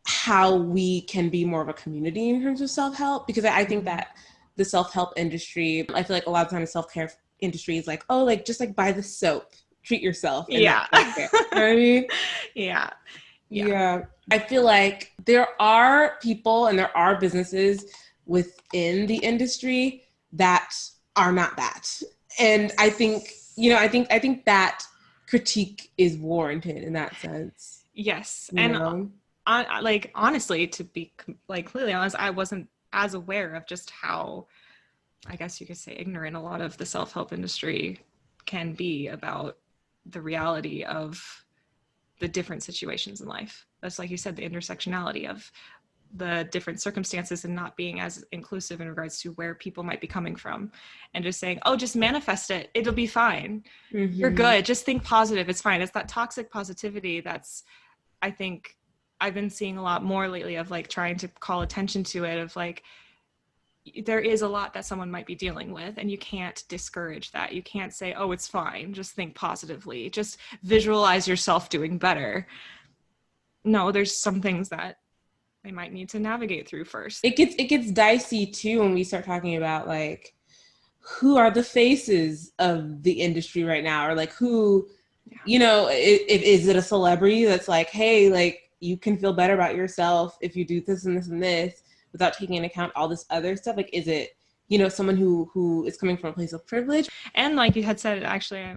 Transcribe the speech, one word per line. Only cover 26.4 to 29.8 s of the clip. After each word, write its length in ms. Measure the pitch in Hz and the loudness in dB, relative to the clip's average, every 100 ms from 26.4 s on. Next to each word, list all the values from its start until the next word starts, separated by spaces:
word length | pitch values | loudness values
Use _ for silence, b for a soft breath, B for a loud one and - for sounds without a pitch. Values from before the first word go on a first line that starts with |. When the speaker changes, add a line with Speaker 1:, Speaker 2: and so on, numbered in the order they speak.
| 151 156 170 151 | -2 -4 -6 -8
Speaker 1:
in 120 | 160 | -6
that 200 | 160 151 - | -6 -6 -8
sense. 680 | 165 156 160 - - - _ | -10 -10 -10 -14 -20 -20 _
Speaker 2:
Yes. 560 | - 208 196 - - - | -8 -6 -6 -8 -14 -4
Speaker 1:
You 80 | 180 | 0
Speaker 2:
And 100 | 233 | 2
Speaker 1:
know? 380 | 226 165 175 202 - _ _ - | 2 -2 -4 -8 -12 _ _ 0
Speaker 2:
hon-, 380 | 233 - 208 | 0 0 -4